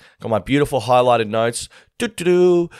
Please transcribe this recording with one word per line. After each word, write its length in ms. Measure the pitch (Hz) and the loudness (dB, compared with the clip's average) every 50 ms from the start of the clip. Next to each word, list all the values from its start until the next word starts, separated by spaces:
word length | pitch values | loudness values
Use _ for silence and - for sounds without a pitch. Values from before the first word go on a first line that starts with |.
| _ _ _ _ | _ _ _ _
got 100 | - 113 | -8 -4
my 100 | 110 101 | -4 -4
beautiful 420 | - - 135 143 147 - 147 127 | -2 0 0 0 0 0 -2 -4
highlighted 480 | 104 120 123 123 123 127 120 113 113 104 | -2 2 2 2 4 4 2 0 0 -2
notes. 400 | 110 110 113 120 120 - - - _ - _ _ _ | -2 -2 -2 -2 -4 -6 -10 -14 _ -20 _ _ _
Doo-doo-doo. 720 | - 240 226 - - 170 180 180 180 180 180 180 175 170 170 - - | -8 -8 -8 -8 -4 -2 0 2 4 4 4 4 2 0 -2 -8 -18